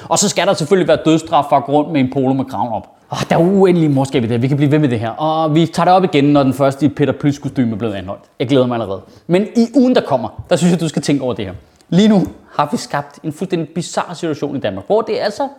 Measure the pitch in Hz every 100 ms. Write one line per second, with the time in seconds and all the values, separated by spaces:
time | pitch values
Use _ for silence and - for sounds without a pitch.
0 | - 165 202 - 175 180 151 190 160 151
1 | 156 160 160 151 139 143 - 147 147 151
2 | 127 139 131 135 131 101 120 104 - _
3 | _ 143 - 160 175 196 190 175 156 135
4 | 135 143 113 117 131 143 147 151 143 117
5 | 113 - 156 156 160 156 165 - 170 190
6 | 185 147 143 143 135 123 135 135 147 -
7 | 135 131 147 139 139 143 117 104 113 98
8 | 92 101 _ - 127 135 123 117 98 98
9 | - - - 180 208 240 233 285 247 247
10 | - 131 113 - - 180 175 170 160 165
11 | - 143 127 113 95 92 - _ _ 170
12 | 214 202 156 - _ - 147 233 - 147
13 | - - 160 147 185 170 151 175 - 202
14 | - 170 170 143 143 135 110 95 - 208
15 | 220 196 196 214 269